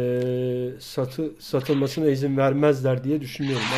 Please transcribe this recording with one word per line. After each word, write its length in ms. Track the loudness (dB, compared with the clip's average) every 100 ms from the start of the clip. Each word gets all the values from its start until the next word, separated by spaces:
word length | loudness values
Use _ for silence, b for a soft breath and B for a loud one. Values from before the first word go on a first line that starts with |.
| 0 0 0 0 0 -2 -4 -8
satı-, 520 | -10 -4 -4 -4 -6 -8
satılmasına 680 | -4 -2 0 2 0 2 2
izin 320 | 2 2 2
vermezler 680 | 2 4 4 4 2 0
diye 180 | 0 -2
düşünüyorum. 440 | -4 -6 -2 -2 -2